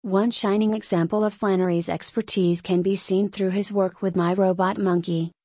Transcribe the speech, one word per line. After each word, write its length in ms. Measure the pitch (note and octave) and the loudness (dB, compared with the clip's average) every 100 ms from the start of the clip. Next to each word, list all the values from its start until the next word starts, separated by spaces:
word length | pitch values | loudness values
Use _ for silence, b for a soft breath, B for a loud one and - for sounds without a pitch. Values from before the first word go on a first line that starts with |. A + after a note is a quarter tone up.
One 280 | - F#3+ A3+ | 0 0 0
shining 440 | - G#3 G#3 G#3+ | 0 0 2 2
example 500 | G#3+ - F3+ E3 G#3+ | -2 -2 0 0 0
of 100 | G#3+ | -2
Flannery's 540 | G#3 G#3 F#3+ F#3 E3+ E3+ | -2 0 0 2 0 -2
expertise 720 | E3 - - A3 - F3 F3 | -6 -4 -6 -2 0 2 0
can 200 | - F3+ | 0 0
be 160 | F#3 G3 | 0 0
seen 320 | - F#3+ G3+ | 0 0 0
through 220 | G3 F#3+ | -2 -2
his 200 | F#3+ G3+ | 0 -2
work 300 | G3+ F#3 - | 0 -2 -2
with 160 | F#3+ F3+ | -2 0
My 160 | E3+ | 0
Robot 440 | F#3 F#3+ F#3 F#3 G#3 | 2 2 2 0 0
Monkey, 540 | G3 F3 E3+ E3 E3 _ | 0 0 0 -2 -4 _